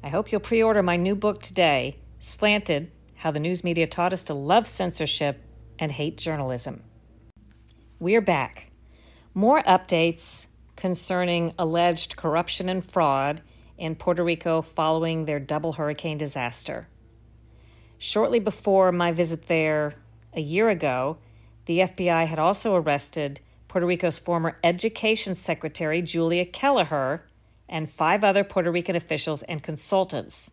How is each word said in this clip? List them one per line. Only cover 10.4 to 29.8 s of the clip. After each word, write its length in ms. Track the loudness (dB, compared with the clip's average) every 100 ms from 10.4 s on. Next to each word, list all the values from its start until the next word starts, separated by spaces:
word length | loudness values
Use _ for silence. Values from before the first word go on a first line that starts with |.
| -6 _ -20 -6
concerning 800 | -2 -2 0 0 0 0 -2 -2
alleged 580 | 0 2 2 2 -4 -4
corruption 520 | 0 0 0 -4 -2
and 160 | -4
fraud 560 | -2 2 2 2 0 -4 -12 -20 -20 -10
in 160 | -8
Puerto 300 | -4 -2 0
Rico 360 | 0 0 0 0
following 640 | -2 -2 0 2 0 -2
their 140 | -2 -4
double 360 | -2 -2 -2
hurricane 440 | -4 -4 -4 -6 -6
disaster. 680 | -6 -4 -4 -4 -6 -10 -12 -20 -20 -20 -20 -20 -20 -20 -20 -20 -20 -10
Shortly 440 | -4 0 2 2
before 500 | 0 -2 2 4 4
my 220 | 4 0
visit 340 | 2 0 -2 -2
there 480 | 0 2 0 -2 -6 -20 -20 -12
a 60 | -8
year 280 | -4 0 2
ago, 500 | 2 0 0 -2 -6 -16 -20 -20 -16 -4
the 140 | 0
F 160 | 0 0
B 140 | 0
I 140 | 2
had 140 | 0 2
also 340 | 2 2 2
arrested 680 | 2 2 0 -2 -4 -6 -8 _ _ -6
Puerto 180 | -2 0
Rico's 320 | 0 0 -2
former 400 | -2 0 -2 0
Education 720 | 0 2 -4 -2 -2 0 -2
Secretary, 680 | -4 -4 -4 -6 -4 -2 -2
Julia 420 | -2 0 0 0
Kelleher, 800 | -2 -2 2 2 2 0 -2 -4 -8 _ _ _ -10
and 200 | -8 -8
five 340 | 0 2 4
other 220 | 4 4
Puerto 260 | 2 0 0
Rican 260 | 0 -2 -4
officials 460 | -2 -4 -2 -4
and 180 | -6 -8
consultants. 880 | -8 -4